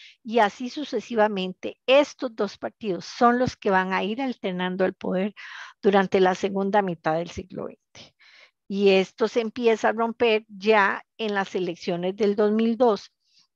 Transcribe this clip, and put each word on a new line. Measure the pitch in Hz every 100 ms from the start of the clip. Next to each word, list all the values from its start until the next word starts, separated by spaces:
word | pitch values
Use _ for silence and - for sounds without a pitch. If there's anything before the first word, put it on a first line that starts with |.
| - _ 220
y | 226
así | 202 - 247
sucesivamente. | 302 277 214 - 226 214 196 185 - 214 - -
Estos | 277 285 - 254 220
dos | 202 -
partidos | 226 - 214 170 -
son | - 240 247
los | 247 -
que | 208
van | 185 185
a | 185
ir | 190 220
alternando | 269 - 196 180 180 185
el | 185
poder | - 190 185 202 - - - - _
durante | 202 196 190 196
la | 185 180
segunda | 196 196 196 208
mitad | 190 165 160 165
del | 175
siglo | - 185 196 -
veinte. | - _ - - _ _ _ _ _ -
Y | 196 202
esto | 190 185 - 220
se | 240
empieza | 220 - 233 220 220
a |
romper | 214 226 - 240 220 220
ya | 196 208 214 196 240 - -
en | 214
las | 202 190 196
elecciones | 180 170 - 175 180 202
del | 208 202
dos | 208
mil | 220 226 226
dos, | 240 196 - _ _ _ _